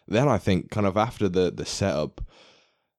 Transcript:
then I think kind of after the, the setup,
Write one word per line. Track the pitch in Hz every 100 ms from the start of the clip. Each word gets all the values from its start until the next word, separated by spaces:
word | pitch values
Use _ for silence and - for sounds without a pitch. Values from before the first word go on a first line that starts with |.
| -
then | 107 143
I | 104
think | - 92 -
kind | 107 98
of | 98
after | 113 - 101
the, | 90 90
the | - 78
setup, | - 98 76 76 - - - - _ _ _ _